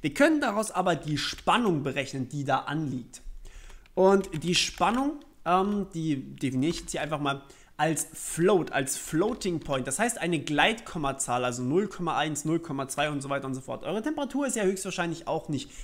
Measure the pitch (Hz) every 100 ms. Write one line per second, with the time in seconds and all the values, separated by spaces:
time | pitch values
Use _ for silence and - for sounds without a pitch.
0 | 156 - 302 311 277 208 214 180 180 165
1 | 156 151 - - - 190 233 160 143 135
2 | 131 135 123 147 139 131 - 143 151 123
3 | - - - - - - - - - -
4 | 190 196 190 156 165 180 - - 180 233
5 | 277 302 - - - 180 196 208 190 165
6 | 160 139 - 135 143 127 147 170 - 160
7 | 147 156 143 139 - - - - 151 156
8 | - - - - 180 196 151 - 135 -
9 | - 156 208 240 190 165 - 135 127 131
10 | 233 233 170 170 135 147 175 226 - 175
11 | 139 131 - 123 123 123 127 160 202 -
12 | - 127 151 143 156 165 165 139 135 -
13 | 147 147 139 139 135 131 - 120 - 196
14 | 254 311 285 269 277 233 190 196 196 180
15 | 170 160 - 156 - 143 - -